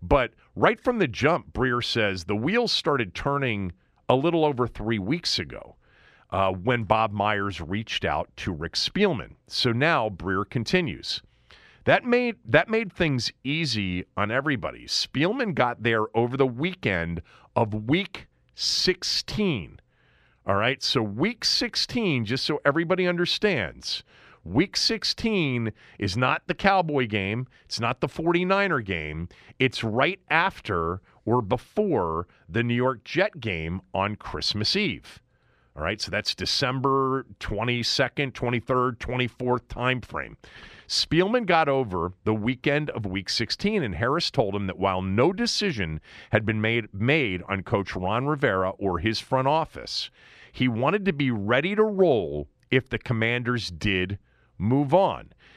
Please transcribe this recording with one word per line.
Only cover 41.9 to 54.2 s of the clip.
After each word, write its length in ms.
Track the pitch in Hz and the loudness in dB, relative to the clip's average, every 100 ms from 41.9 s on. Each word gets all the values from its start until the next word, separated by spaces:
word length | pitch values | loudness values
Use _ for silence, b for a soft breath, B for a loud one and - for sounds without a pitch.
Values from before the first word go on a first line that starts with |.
| 90 90 - | 0 -2 -2
the 120 | - | 0
weekend 560 | 110 110 127 147 143 151 | 0 0 0 0 0 0
of 160 | - 101 | -4 -4
week 220 | 98 92 | -4 -4
sixteen, 540 | - 113 - 202 214 | -4 -4 -2 0 0
and 140 | 120 80 | -2 0
Harris 340 | 120 165 - | 0 0 0
told 240 | - 104 | 0 0
him 140 | 101 95 | 0 -4
that 100 | 85 | 0
while 240 | 95 92 | 0 2
no 300 | 95 101 156 | 0 4 4
decision 680 | 196 233 - 208 113 82 78 - B B | 2 -2 0 -2 -2 -4 -4 -10 B B
had 160 | 110 104 | 0 2
been 140 | 110 | 0
made, 320 | 110 117 104 | 2 0 -2
made 500 | 98 117 160 113 90 87 | -2 2 2 2 -2 -4
on 160 | 98 | -4
Coach 320 | - 104 95 92 | 0 -2 -2 -4
Ron 300 | 90 113 139 | -2 0 -2
Rivera 440 | 151 135 95 92 - | 0 2 2 0 -2
or 220 | 98 82 | -2 0
his 180 | 107 110 | 0 -2
front 300 | - 131 135 | -2 0 2
office, 640 | 156 160 69 58 - - _ B B B | 0 -2 -8 -10 -8 -8 _ B B B
he 160 | - 131 | 0 0
wanted 380 | 110 139 208 190 | 2 2 0 -2
to 60 | |
be 200 | 143 135 | -2 0
ready 420 | 110 101 127 175 | 0 2 2 2
to 80 | 208 | 2
roll 640 | 220 190 175 120 80 73 73 _ - | 2 4 4 4 0 -4 -8 _ 0
if 180 | 127 - | 0 2
the 100 | 113 | -4
Commanders 720 | - 113 113 123 120 120 95 | -2 0 0 0 0 -2 -4
did 480 | 82 101 92 90 98 | -2 0 2 0 -4